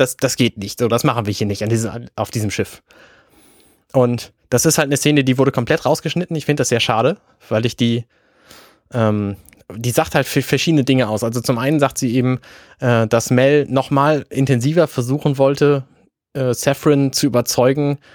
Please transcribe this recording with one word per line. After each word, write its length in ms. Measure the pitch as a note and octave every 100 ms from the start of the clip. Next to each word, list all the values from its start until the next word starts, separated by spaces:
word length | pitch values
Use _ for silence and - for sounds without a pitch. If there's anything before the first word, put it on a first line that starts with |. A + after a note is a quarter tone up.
das, 160 | C3 -
das 180 | C3+ -
geht 220 | A#2+ -
nicht. 220 | G2 -
So, 80 | A#2
das 160 | A#2
machen 220 | D3 A#2+ A2
wir 60 |
hier 140 | G#2 G#2
nicht 160 | G2+
an 60 | A2
diesem, 380 | A2+ A2 A#2+ B2 -
auf 140 | G#2
diesem 200 | A#2+ G#2
Schiff. 320 | - G2 - _ - - _ _ _ _ _ _ _ _
Und 400 | C3+ B2 A#2+ - _ _
das 140 | B2 E3
ist 120 | D#3+
halt 80 | C#3+
eine 100 | C#3+
Szene, 280 | D3+ D3
die 140 | C3 B2+
wurde 140 | C#3
komplett 320 | B2+ A#2 D#3
rausgeschnitten. 500 | B2+ D#3 D#3 F3 F3 D#3+
Ich 100 | -
find 120 | D3
das 80 | A#2+
sehr 120 | A#2
schade, 380 | - A2 B2+ G#3 _ _ -
weil 180 | A2 A#2
ich 100 | -
die, 280 | A#2 A#2 - _ _ _ _ - - _ _
ähm, 440 | A#2+ A2 G#2+ G2+ G2 - _ -
die 160 | A2+ A#2+
sagt 240 | C3+ D#3+
halt 120 | D3 C3
für 160 | C#3+
verschiedene 420 | - C#3 E3+ D3+
Dinge 240 | B2+ C3 G#2+
aus. 140 | G#2+
Also 180 | A#2 A#2+
zum 180 | - A#2
einen 220 | C3+ D#3
sagt 180 | C3+ -
sie 160 | B2+
eben, 260 | B2+ B2+ B2+ - - - -
äh, 260 | B2+ A#2 A2
dass 240 | A#2 -
Mel 360 | B2 C3+ D3 C3+
nochmal 560 | C3 - C#3 C#3+ D3 -
intensiver 560 | C3+ C3+ B2 C3+ E3+ D3+
versuchen 500 | - A#2+ D3 D3+ C3+
wollte, 460 | C3+ C#3+ D3 C#3 - _ _ _ _
äh, 220 | C#3 B2+
Saffron 580 | A#2 C#3 C#3 D#3 C#3 C3+
zu 140 | - C#3+
überzeugen, 720 | A#2+ A#2+ - B2+ C#3+ C#3+ C#3 _